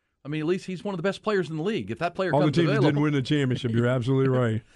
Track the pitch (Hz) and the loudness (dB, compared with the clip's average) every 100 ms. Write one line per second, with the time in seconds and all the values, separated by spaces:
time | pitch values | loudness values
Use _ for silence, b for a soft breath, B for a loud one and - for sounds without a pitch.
0 | _ _ 135 156 156 185 - 175 202 185 | _ _ -8 -4 -2 -2 -4 -8 -6 -4
1 | 185 - - 202 151 160 175 208 95 117 | -4 -4 -2 0 -2 -4 -4 -4 -4 -4
2 | 175 - 190 143 147 156 160 143 151 147 | -4 -2 0 2 2 2 2 4 2 4
3 | 151 147 - 147 135 123 123 113 120 131 | 2 0 0 0 0 0 0 0 2 0
4 | 117 135 135 127 120 107 b | 0 2 2 2 0 -2 b